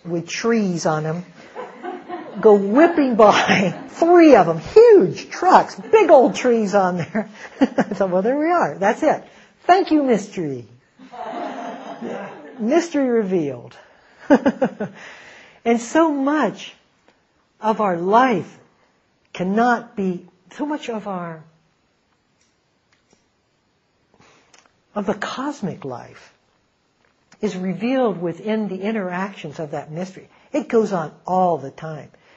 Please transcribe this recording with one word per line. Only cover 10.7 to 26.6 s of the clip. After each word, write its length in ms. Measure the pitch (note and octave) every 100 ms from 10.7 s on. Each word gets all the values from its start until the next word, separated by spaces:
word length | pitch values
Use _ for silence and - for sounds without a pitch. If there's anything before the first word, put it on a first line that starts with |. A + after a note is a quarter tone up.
| _ _ _ - - A#3+ - - - - - - - A#3 - G3 - - -
Mystery 500 | A3 E4 E4 D4 C4
revealed. 680 | A#3 G3 F#3 D3 B2 B2 -
<laughs> 60 | - _ _ _ - C#4 C4+ - B3+ - G3+ - - - - - - _ A#3
And 140 | A#3
so 320 | A#3 D#4+ E4
much 640 | C#4+ C4+ D#4 A3+ - - - _ _ _ _ _ _ _ _
of 180 | G#3+ G3+
our 160 | G#3+ F3
life 640 | F3+ A3 C4 G#3 - - _ _ _ _ _ _ _
cannot 640 | - F#3 G#3 B3 A#3 - -
be, 300 | F#3+ F3 - _ _ -
so 80 | D4
much 240 | D4 -
of 180 | A3 G#3
our, 340 | F#3 E3+ D#3+ D#3 _ _ _ _ _ _ _ _ _ _ _ _ _ _ _ _ _ _ _ _ _ _ _ _ _ _ _ _ _ _ _ _ _ _
of 120 | G3+ G3
the 80 |
cosmic 720 | F#3+ - - C#4 C#4+ F3 B2+ C#3
life 480 | B2 B2 - - _ _ _